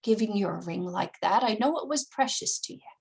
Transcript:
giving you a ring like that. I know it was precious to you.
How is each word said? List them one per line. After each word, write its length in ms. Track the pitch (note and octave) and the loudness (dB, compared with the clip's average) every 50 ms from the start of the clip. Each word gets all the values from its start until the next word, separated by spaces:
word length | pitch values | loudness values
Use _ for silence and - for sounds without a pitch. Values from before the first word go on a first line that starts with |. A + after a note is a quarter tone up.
| _ | _
giving 320 | - A3 G#3+ A3+ G#3+ G#3 | 2 2 2 2 0 2
you 120 | G3+ G3 | 0 0
a 120 | F3 E3 E3+ | 0 -2 -4
ring 220 | F3 E3+ E3 F3+ F3+ | -6 -6 -6 -4 -4
like 360 | F3+ F3 F#3 - - - - | -4 -2 -4 -4 -4 -4 -2
that. 220 | - F3+ F#3 A3 - | 0 4 4 4 4
I 120 | A#3+ G#3+ | 4 0
know 220 | G#3+ A3+ C#4 D#4+ | 2 2 2 2
it 120 | D#4+ - C4 | 0 -2 -2
was 160 | D4 D4+ C4 | -2 -4 -4
precious 540 | - - - C4+ - - - - - - - | -6 0 0 0 0 0 -4 -4 -4 -4 -4
to 140 | - - - | -6 -10 -12
you. 60 | - _ - - _ | -14 _ -20 -20 _